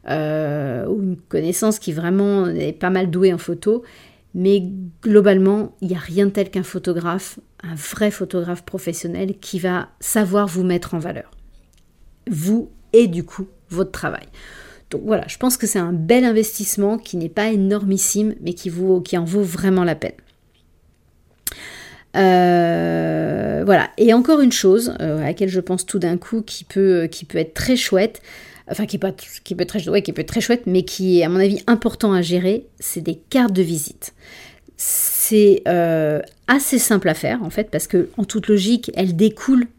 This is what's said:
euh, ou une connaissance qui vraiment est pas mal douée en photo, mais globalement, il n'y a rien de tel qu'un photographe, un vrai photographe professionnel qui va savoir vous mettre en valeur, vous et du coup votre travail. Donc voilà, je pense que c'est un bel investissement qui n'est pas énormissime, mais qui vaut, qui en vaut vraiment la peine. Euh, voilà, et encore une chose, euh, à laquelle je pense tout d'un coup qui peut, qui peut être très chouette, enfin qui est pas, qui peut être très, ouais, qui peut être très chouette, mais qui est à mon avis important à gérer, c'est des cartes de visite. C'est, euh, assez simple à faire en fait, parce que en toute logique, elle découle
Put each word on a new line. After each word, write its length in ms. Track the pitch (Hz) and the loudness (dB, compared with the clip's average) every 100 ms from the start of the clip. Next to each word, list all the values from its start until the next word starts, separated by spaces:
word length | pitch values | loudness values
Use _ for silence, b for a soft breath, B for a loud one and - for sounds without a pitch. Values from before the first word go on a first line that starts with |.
| - | -6
euh, 760 | 151 151 156 151 147 139 123 117 | -4 -2 -4 -4 -4 -4 -6 -4
ou 160 | 220 | -4
une 140 | 190 175 | -4 -6
connaissance 640 | _ 160 160 180 220 214 | _ -4 -2 0 -2 -2
qui 140 | - | -6
vraiment 540 | 156 170 196 202 202 180 | -4 0 2 2 2 0
est 260 | 165 147 | -2 -6
pas 160 | - 180 | -4 -2
mal 220 | 185 180 | 0 0
douée 240 | 175 190 | 2 2
en 40 | 175 | 2
photo, 440 | 175 170 208 233 B B B B B | -4 -4 -2 -2 B B B B B
mais 280 | 180 185 202 180 190 180 - | -2 2 2 0 -10 -12 -8
globalement, 760 | 226 208 202 190 190 208 208 _ | 4 4 6 4 4 2 -4 _
il 60 | 185 | -6
n'y 80 | 180 | -6
a 20 | |
rien 280 | - 175 202 | -4 0 0
de 40 | |
tel 200 | 202 196 | 0 -4
qu'un 120 | 190 | -4
photographe, 760 | - 185 180 170 170 180 - - _ - | -6 -6 -4 -4 -4 -6 -8 -18 _ -18
un 120 | 170 | -14
vrai 360 | 160 147 - 208 | -12 -12 -2 -2
photographe 540 | 208 180 180 170 175 | -2 -6 -4 -4 -8
professionnel 680 | - 190 170 165 170 175 190 196 | -8 -8 -8 -8 -8 -6 -6 -6
qui 200 | - 185 | -8 -6
va 300 | 180 180 - _ | -4 -4 -6 _
savoir 460 | - 220 202 202 202 | -2 0 2 2 0
vous 160 | 175 | 0
mettre 320 | 185 175 - | 0 -2 -2
en 40 | 170 | -8
valeur, 320 | 151 - - - - - _ _ _ _ - _ - | -6 -10 -14 -20 -20 -20 _ _ _ _ -20 _ -8
vous 400 | 160 175 226 - - - | -4 0 0 -2 -16 4
et 120 | 226 226 | 4 4
du 160 | 170 | 0
coup 260 | - - 196 _ _ | -8 -12 -14 _ _
votre 220 | 175 190 | -6 -6
travail. 360 | - 160 - - B B B B B _ | -4 -8 -8 -14 B B B B B _
Donc 120 | - | -8
voilà, 200 | 214 214 - | -2 -2 -2
je 100 | - | -4
pense 200 | 254 247 | -2 -2
que 100 | 214 | -2
c'est 140 | 196 | -2
un 120 | 170 | -2
bel 320 | 175 160 240 | -2 2 4
investissement 720 | 247 220 220 - 196 - 202 226 | 4 2 0 -4 -6 -2 0 -2
qui 200 | - 180 | -6 -8
n'est 120 | 165 | -6
pas 200 | 208 214 | -4 0
énormissime, 880 | 214 190 208 202 190 - 202 214 - | 2 2 0 0 0 0 0 -2 -4
mais 120 | 170 | -8
qui 160 | 175 190 | -8 -8
vaut, 320 | 170 190 185 | -2 2 2
qui 180 | 175 180 | 0 -4
en 60 | |
vaut 180 | 170 196 | 0 0
vraiment 400 | 190 170 190 185 | -2 0 2 2
la 140 | 175 156 | 2 -2
peine. 160 | - - _ _ _ _ _ _ _ _ _ _ _ _ - B B B B B B | -6 -10 _ _ _ _ _ _ _ _ _ _ _ _ -14 B B B B B B
Euh, 1500 | 208 190 180 180 175 170 170 170 165 165 160 160 - - 147 | 2 6 6 6 4 2 0 0 -2 -2 -2 -2 -2 -2 -2
voilà, 260 | 190 175 - - | 2 2 2 2
et 160 | 226 | 6
encore 260 | 233 247 311 | 6 6 6
une 120 | 254 | 4
chose, 420 | - 190 202 240 - | 4 4 4 2 -4
euh, 180 | 160 156 | -4 -2
à 60 | |
laquelle 240 | 147 - 190 | -4 -2 -2
je 100 | 185 | -2
pense 280 | 175 180 - | -2 -4 -4
tout 120 | 202 | -2
d'un 180 | 170 175 | -2 -2
coup 260 | - 226 | -4 -6
qui 200 | 214 - | -6 -14
peut, 460 | - 196 196 175 165 | -6 0 4 2 0
qui 140 | - | -8
peut 140 | 160 165 | -6 -4
être 140 | 160 | -4
très 220 | - - | -4 0
chouette, 480 | 247 - 185 220 - B B B B - | 0 2 2 0 -4 B B B B -10
enfin 160 | 185 214 | -6 -4
qui 80 | |
est 60 | 175 | -4
pas, 100 | 190 | -4
qui 460 | 185 - - - 175 | -6 -18 -20 -10 -6
peut 60 | |
être 80 | 175 | -4
très, 180 | 214 165 | -4 0
ouais, 140 | 202 | 0
qui 100 | 190 | 0
peut 100 | 165 | -6
être 60 | - | -4
très 120 | - | -4
chouette, 220 | - 240 185 | 0 0 2
mais 180 | 185 | 0
qui 340 | 180 - 185 175 | 0 -2 2 4
est 60 | |
à 40 | 160 | 4
mon 120 | 180 | 4
avis 240 | 196 202 - | 2 2 2
important 460 | 233 233 - 214 | 2 0 -2 0
à 100 | 185 | 2
gérer, 460 | 170 180 185 226 - _ | 2 0 0 -2 -6 _
c'est 220 | - 170 | -10 -6
des 160 | 165 156 | -6 -8
cartes 360 | _ 262 240 | _ 2 2
de 100 | 185 | 2
visite. 520 | 170 165 - - - B B B B B B - | 0 -2 -6 -12 -18 B B B B B B -10
C'est, 840 | - - - - - 214 208 - - | -4 -2 -2 -2 2 6 6 6 2
euh, 540 | 175 170 160 151 151 - _ - | 2 2 2 0 -2 -6 _ 0
assez 320 | 277 277 247 | 0 2 0
simple 300 | - 202 180 | 2 2 2
à 60 | |
faire 280 | 156 147 240 | 0 -2 -4
en 80 | 175 | -4
fait, 220 | - 214 | -4 -4
parce 160 | - - | -6 0
que 200 | 180 170 - | 0 0 -4
en 80 | |
toute 220 | 208 220 185 | -4 -4 2
logique, 460 | 208 190 240 233 | 2 4 0 -2
elle 220 | - 185 160 | -2 -2 2
découle 500 | 214 214 - 262 240 | 2 2 2 2 2